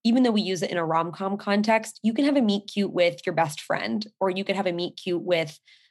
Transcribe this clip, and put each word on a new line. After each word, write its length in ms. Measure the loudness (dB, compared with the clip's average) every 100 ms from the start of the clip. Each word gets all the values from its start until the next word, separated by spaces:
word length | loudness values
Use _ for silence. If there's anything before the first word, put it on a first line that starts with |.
even 200 | 2 4
though 80 | 4
we 100 | 2
use 200 | 0 -2
it 100 | -2
in 60 | -2
a 80 | 0
rom-com 520 | 0 0 -4 -4 -4
context, 640 | 0 2 4 2 0 -4
you 100 | 0
can 120 | 2 2
have 100 | 4
a 60 |
meet 260 | 2 0 -2
cute 240 | -2 -2
with 340 | 2 2 0 -4
your 80 |
best 280 | -2 -2 -4
friend, 440 | -6 -4 -2 -4 -6 -4
or 100 | -2
you 140 | -2
could 120 | -2 -2
have 120 | -2
a 60 |
meet 240 | -2 -6 -6
cute 240 | -6 -4
with 380 | 0 -2 -2 -10 _ _ _